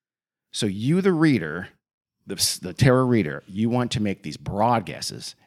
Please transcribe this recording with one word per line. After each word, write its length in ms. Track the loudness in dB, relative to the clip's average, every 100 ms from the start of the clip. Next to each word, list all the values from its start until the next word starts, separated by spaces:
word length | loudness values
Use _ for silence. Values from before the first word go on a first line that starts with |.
| _ _ _ _ _
So 160 | -4 -4
you, 340 | -2 0 2
the 120 | 2
reader, 560 | 4 4 4 0 -8 -10 _ _ _ _ _ -12
the, 80 | -4
s-, 220 | -2 -2
the 140 | -8
tarot 320 | 2 4 6 4
reader, 360 | 2 0 -6 -10
you 220 | -4 -2
want 200 | 0 -2
to 60 | -2
make 220 | -4 -4
these 160 | -8 -10
broad 480 | -8 0 2 2 -2
guesses, 500 | -8 -10 -10 -14 -18